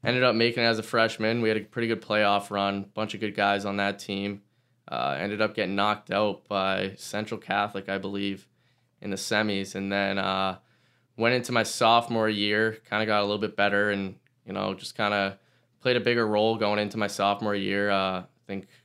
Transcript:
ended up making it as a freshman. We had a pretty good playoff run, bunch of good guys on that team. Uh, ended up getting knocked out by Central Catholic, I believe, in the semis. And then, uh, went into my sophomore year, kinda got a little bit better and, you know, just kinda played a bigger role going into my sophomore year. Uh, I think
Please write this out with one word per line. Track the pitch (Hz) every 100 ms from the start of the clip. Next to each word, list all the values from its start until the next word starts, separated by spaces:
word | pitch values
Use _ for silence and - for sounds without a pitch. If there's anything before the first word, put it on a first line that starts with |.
ended | - 127
up | 127 110
making | 117 117
it | 117
as | 110
a |
freshman. | 107 120 113 - 110 117
We | 113
had | 107
a |
pretty | 101 - 117
good | 113
playoff | - 107 104 101 101
run, | 104 98 98 98
bunch | - 107
of | 101
good | 104 101
guys | 101 101 101
on | 98
that | 101 101
team. | - 98 101 101 _ _ _ _ -
Uh, | 60 65 69
ended | 98 104
up | 107 107
getting | 95 98
knocked | 104 104 -
out | 98 107 98 _
by | 101 95 95 98 95
Central | - 104 110 110
Catholic, | - 98 104 101 98
I | 98
believe, | 95 101 101 98 - _ _ _ _ _
in | 104
the | 98
semis. | - 107 107 98 98 98
And | 98
then, | 98 98 98
uh, | 95 95 95 95 _ _ _ _ _ -
went | 113 123
into | 120
my | 123
sophomore | 110 - 113 117 117 117 110
year, | 107 104 104 110 110 _
kinda | 104 110
got | 104
a |
little | 101 104
bit | 104 -
better | 101 101 104
and, | 101 95 95 _ _ -
you |
know, | 98 101
just | 98 - -
kinda | 107 104 98 98 _ _ _ _
played | 127 123
a |
bigger | 117 120 110
role | 107 110 113
going | 107 104
into | 104 110
my | 104
sophomore | - 101 101 107 101
year. | 98 98 101
Uh, | 98 95 92
I | 90 _ _
think | 98 - -